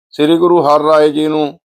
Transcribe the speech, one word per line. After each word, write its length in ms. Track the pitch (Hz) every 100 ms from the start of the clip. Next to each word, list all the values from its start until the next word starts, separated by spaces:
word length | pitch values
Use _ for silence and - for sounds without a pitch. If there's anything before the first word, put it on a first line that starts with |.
| _
ਸ੍ਰੀ 280 | - 151 165
ਗੁਰੂ 240 | 175 175
ਹਰਿਰਾਏ 480 | 143 151 151 156 151
ਜੀ 180 | 147 156
ਨੂੰ 320 | 156 147 156 _